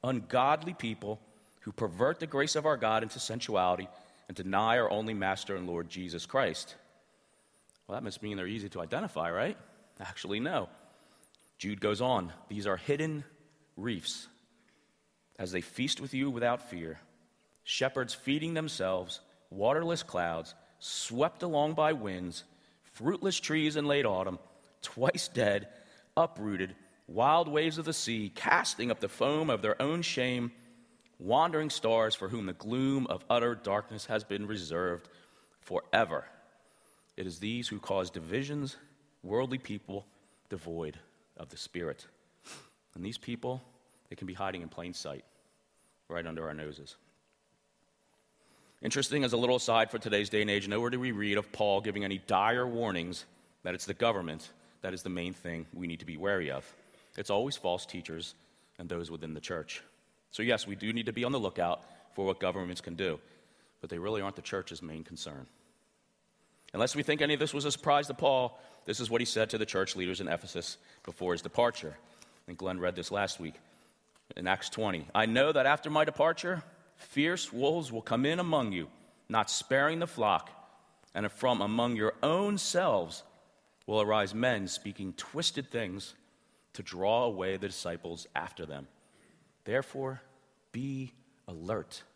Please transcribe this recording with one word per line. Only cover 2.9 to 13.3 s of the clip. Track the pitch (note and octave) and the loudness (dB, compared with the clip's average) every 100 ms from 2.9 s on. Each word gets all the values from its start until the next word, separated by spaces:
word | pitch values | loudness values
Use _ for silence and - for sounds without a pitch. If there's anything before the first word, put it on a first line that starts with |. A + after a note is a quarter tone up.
| A2 | 4
into | A2 - | 2 -6
sensuality | - A2+ - G2+ F2+ F2+ F#2+ - - - - | -6 -4 2 4 6 4 -2 -14 -20 -20 -14
and | F#2+ | -8
deny | F#2+ G2 A2 A#2+ | 2 4 6 6
our | A2+ | 6
only | G#2 A2 | 2 0
master | G#2 F#2+ F#2+ - G2 | 0 0 0 -2 -4
and | F2+ | -2
Lord | E2+ E2 | -4 -4
Jesus | F#2 F2+ E2+ - | -6 -6 -6 0
Christ." | C3 A2 D#2 - - _ _ _ _ _ _ _ _ _ _ - | 2 2 0 -8 -16 _ _ _ _ _ _ _ _ _ _ -10
Well, | G#2+ | -8
that | |
must | A#2 - | -6 -8
mean | G#2+ G2 | -6 -4
they're | F#2 | -4
easy | A2 G2+ | -4 -6
to | F#2+ | -8
identify, | E2 C3+ G#3 D#2+ E2+ | -4 -4 -4 -2 -2
right? | F2 C#3+ - - - _ - | 0 0 -2 -14 -20 _ -14
Actually, | F#2 F#2+ - G#2 | -12 -10 -4 -2
no. | C#3 D#3+ F2+ - - - - - - _ _ _ | 0 -2 -2 -10 -20 -20 -20 -20 -20 _ _ _
Jude | G2 G2+ | -6 0
goes | G#2+ G#2 | 0 2
on, | B2 A#2 F2 E2 - | 2 2 0 -10 -10
"These | G2+ G2+ | -4 0
are | F#2 | 0
hidden | - C#3+ D#3+ D3+ C#3+ | 0 0 0 -4 -8